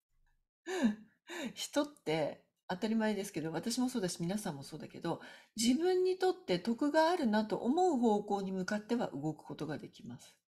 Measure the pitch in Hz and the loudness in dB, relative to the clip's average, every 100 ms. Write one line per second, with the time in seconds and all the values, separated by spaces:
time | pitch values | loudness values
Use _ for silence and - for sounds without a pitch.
0 | _ _ _ _ _ _ - 370 240 - | _ _ _ _ _ _ -6 0 0 0
1 | - _ - 349 269 - - 285 294 - | -8 _ -14 -10 -10 -8 -4 -2 -2 -4
2 | - 160 143 - _ _ - 185 226 226 | -2 0 0 -4 _ _ -8 -4 0 2
3 | 214 196 196 160 160 165 226 240 254 247 | 2 0 -4 -4 -4 -4 -2 0 0 0
4 | 185 - 170 208 190 139 139 151 - - | -2 -2 -2 -2 -4 -8 -10 -12 -12 -6
5 | 170 156 - - - 214 233 262 359 370 | -4 -4 -6 -20 -16 0 2 4 4 4
6 | 370 370 370 359 - 175 226 233 294 311 | 2 4 2 0 0 -2 0 0 2 4
7 | 320 359 240 208 214 - 233 330 370 262 | 4 4 2 2 2 0 2 4 4 4
8 | 233 208 208 202 190 190 185 208 - 240 | 4 4 2 -2 -2 -4 -2 -4 -2 -2
9 | - 143 151 151 - 147 147 139 - - | -2 -2 -4 -4 -10 -8 -6 -6 -10 -14
10 | 117 123 - _ _ _ | -14 -14 -16 _ _ _